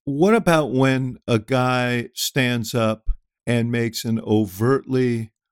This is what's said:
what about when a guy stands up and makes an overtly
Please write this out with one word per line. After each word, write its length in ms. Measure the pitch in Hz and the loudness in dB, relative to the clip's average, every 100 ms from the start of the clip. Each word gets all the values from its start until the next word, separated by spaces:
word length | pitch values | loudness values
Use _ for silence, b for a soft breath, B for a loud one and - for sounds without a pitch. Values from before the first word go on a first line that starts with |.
what 320 | - 139 190 226 | -8 0 2 4
about 360 | 180 160 143 | 4 2 2
when 460 | 131 135 131 127 - - | 2 2 2 -2 -6 -2
a 120 | 113 | -2
guy 720 | 110 131 127 127 123 123 - | 0 0 2 0 0 -2 -6
stands 640 | - - 139 127 120 110 123 | -8 -4 0 0 0 -2 -2
up 340 | 110 110 - - _ _ - | 0 -2 -4 -6 _ _ -2
and 240 | 120 117 | 0 0
makes 320 | 120 117 - | -2 -2 -4
an 160 | 117 113 | -4 -4
overtly 1080 | 107 107 104 92 120 135 - 131 127 117 110 _ _ | 0 0 0 0 0 0 0 0 0 -2 -6 _ _